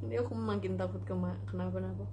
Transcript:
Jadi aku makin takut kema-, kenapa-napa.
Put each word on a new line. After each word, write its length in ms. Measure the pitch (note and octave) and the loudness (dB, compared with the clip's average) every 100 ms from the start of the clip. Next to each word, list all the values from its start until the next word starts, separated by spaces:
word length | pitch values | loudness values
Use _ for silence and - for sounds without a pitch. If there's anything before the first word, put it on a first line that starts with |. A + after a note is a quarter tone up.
| - | 0
Jadi 100 | A3+ | 2
aku 100 | B3 A#3 | 2 0
makin 400 | A3 G3+ G3 F#3 | 2 2 2 0
takut 240 | F#3 F#3 - | 0 -2 -2
kema-, 320 | F#3 F3+ F3+ - | 0 0 0 -2
kenapa-napa. 560 | F3+ F3+ F#3 F#3+ F#3+ G3+ | 0 0 0 0 -2 -4